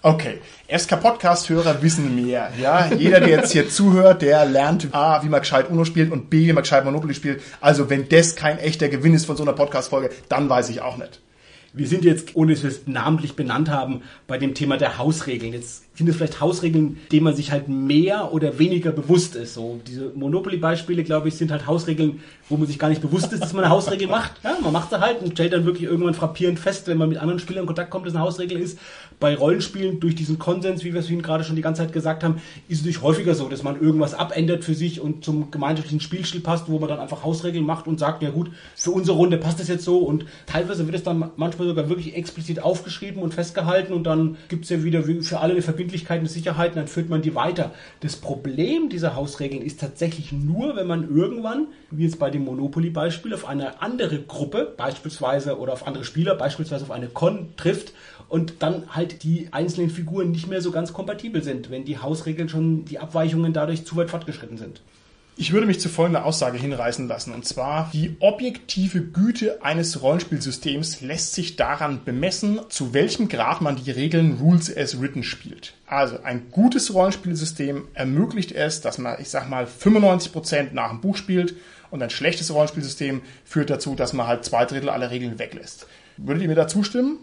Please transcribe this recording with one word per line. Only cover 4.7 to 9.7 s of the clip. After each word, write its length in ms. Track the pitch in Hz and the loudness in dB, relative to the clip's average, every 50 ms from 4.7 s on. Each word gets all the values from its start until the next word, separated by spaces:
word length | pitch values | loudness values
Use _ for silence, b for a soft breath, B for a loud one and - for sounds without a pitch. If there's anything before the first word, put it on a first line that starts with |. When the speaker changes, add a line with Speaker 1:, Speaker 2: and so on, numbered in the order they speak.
| 170 160 160 143 135 | 2 2 0 0 2
Speaker 1:
A, 300 | 143 147 160 156 147 147 | 2 4 4 4 4 4
wie 60 | 151 | 4
man 120 | 151 139 | 2 2
gescheit 280 | - - 151 135 131 139 | 2 4 4 4 4 4
Uno 160 | 170 165 165 | 2 2 2
spielt 260 | 165 165 165 156 160 | 2 4 2 2 4
und 180 | 165 135 - - | 2 -4 -2 4
B, 180 | 165 156 160 | 6 6 6
wie 60 | 165 160 | 8 6
man 100 | 143 - | 4 4
gescheit 220 | - 151 135 131 | 6 4 4 4
Monopoly 280 | 139 139 151 156 151 135 | 4 -2 -2 -2 -4 -6
spielt. 280 | - - 147 135 135 B B B B | -2 -2 -4 -4 -4 B B B B
Also 280 | - 143 151 143 139 120 | 6 6 6 6 4 2
wenn 200 | 139 139 135 - | 2 0 2 8
das 260 | 160 165 165 165 - | 8 8 8 6 0
kein 220 | - 156 151 151 160 | 0 0 0 0 0
echter 300 | 143 156 160 - 156 143 | -2 -2 0 0 0 0
Gewinn 240 | 147 139 139 160 165 | 0 4 6 6 6
ist 120 | 160 160 | 6 4
von 120 | - 147 | 0 -4
so 60 | 147 151 | -2 0
einer 100 | 143 131 | 0 2
Podcast-Folge, 560 | - 143 143 | 2 0 2